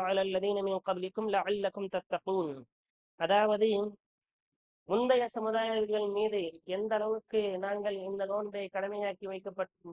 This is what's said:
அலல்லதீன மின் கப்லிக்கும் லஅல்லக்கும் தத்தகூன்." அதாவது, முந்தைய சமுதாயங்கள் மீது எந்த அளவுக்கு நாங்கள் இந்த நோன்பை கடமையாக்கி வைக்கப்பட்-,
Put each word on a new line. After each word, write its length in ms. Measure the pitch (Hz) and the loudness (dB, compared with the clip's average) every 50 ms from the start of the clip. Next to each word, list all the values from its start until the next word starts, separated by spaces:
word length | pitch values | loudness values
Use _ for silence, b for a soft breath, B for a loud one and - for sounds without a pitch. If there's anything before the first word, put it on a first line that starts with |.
அலல்லதீன 600 | 185 185 196 190 190 196 190 185 196 202 202 202 | 0 2 2 2 2 2 0 0 0 0 0 0
மின் 220 | 196 196 190 185 - | 0 0 -2 -2 0
கப்லிக்கும் 440 | 196 185 180 185 185 - 220 220 214 | -2 -2 -2 -2 -6 -4 -4 -2 0
லஅல்லக்கும் 640 | 202 190 170 190 208 202 196 190 - 202 196 190 | 2 2 2 0 0 0 0 -2 -2 -4 -6 -4
தத்தகூன்." 600 | - 180 - - 175 170 - 190 190 190 165 151 135 135 120 - _ _ _ _ _ _ _ _ _ - | -4 -4 -4 -2 -4 -4 -2 0 0 0 0 0 -4 -8 -12 -18 _ _ _ _ _ _ _ _ _ -2
அதாவது, 480 | 165 165 196 208 214 214 214 202 220 226 208 202 208 214 202 - _ _ _ _ _ _ _ _ _ _ _ _ _ _ _ _ _ - | 2 4 6 6 6 4 4 4 4 4 4 2 0 -2 -6 -10 _ _ _ _ _ _ _ _ _ _ _ _ _ _ _ _ _ 0
முந்தைய 360 | 190 226 247 254 254 240 240 226 | 0 2 4 4 4 4 2 0
சமுதாயங்கள் 800 | - 226 220 220 226 226 226 226 226 220 214 208 214 208 208 202 | -2 -2 -2 0 0 2 0 0 0 0 0 2 0 0 0 0
மீது 280 | 196 202 214 220 214 202 170 160 165 165 - 180 | 0 2 0 2 0 0 -2 -4 -6 -8 -8 -6
எந்த 240 | 185 196 214 214 220 | -4 -2 -2 0 0
அளவுக்கு 460 | 214 214 214 220 220 - _ 220 214 208 196 185 180 | 0 0 0 -2 -4 -4 _ 0 0 0 0 0 -2
நாங்கள் 380 | 196 196 202 208 202 208 196 190 | -2 -2 -2 -2 -2 -2 -4 -4
இந்த 240 | 185 196 196 196 196 | -4 -6 -4 -4 -2
நோன்பை 400 | 196 202 208 208 208 202 202 196 185 | -2 -2 -2 -4 -4 -6 -6 -6 -6
கடமையாக்கி 580 | - 190 190 202 208 208 208 196 190 - 202 | -4 -4 -4 -4 -2 -2 -2 -4 -4 -6 -8
வைக்கப்பட்-, 460 | 190 190 185 196 196 180 190 185 - _ _ - 170 | -8 -8 -8 -8 -6 -4 -4 -4 -6 _ _ -18 -14